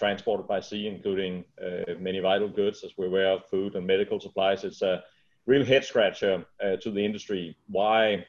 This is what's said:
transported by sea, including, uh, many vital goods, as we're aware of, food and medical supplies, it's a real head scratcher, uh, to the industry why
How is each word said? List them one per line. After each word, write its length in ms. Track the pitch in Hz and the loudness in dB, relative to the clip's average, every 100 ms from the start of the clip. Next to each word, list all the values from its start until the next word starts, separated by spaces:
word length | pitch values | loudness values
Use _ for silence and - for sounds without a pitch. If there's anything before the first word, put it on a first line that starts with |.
transported 440 | 104 98 - 101 92 | -2 0 -2 -2 -2
by 140 | 98 | -4
sea, 260 | - 104 107 | -4 -8 -6
including, 580 | 90 101 95 92 90 - - | -6 -2 -2 -2 -6 -12 -10
uh, 300 | 92 90 90 85 | -8 -6 -6 -6
many 220 | 92 95 | -4 -2
vital 280 | 92 101 104 101 | 2 2 0 0
goods, 240 | 101 104 | -2 -2
as 80 | 95 - | -12 -6
we're 100 | 92 | -2
aware 260 | 95 95 | 2 2
of, 160 | 95 - | 2 0
food 260 | 95 98 95 | -4 -2 -4
and 100 | 92 | 0
medical 320 | 95 101 104 | 2 2 -4
supplies, 440 | 98 98 95 95 | -6 -2 0 0
it's 180 | 98 - | -4 -2
a 200 | 98 90 - _ _ _ - | -2 -2 -6 _ _ _ 2
real 180 | 139 | 4
head 200 | 127 135 | 6 4
scratcher, 600 | - 123 98 - 101 92 - - | 4 2 2 2 0 0 -4 -4
uh, 120 | 101 95 | -2 -2
to 80 | 117 | -2
the 140 | 101 | -2
industry 520 | 104 104 - 98 85 - - | -2 -2 -6 -6 -6 -12 -6
why 580 | 95 104 113 110 98 | 0 2 4 4 2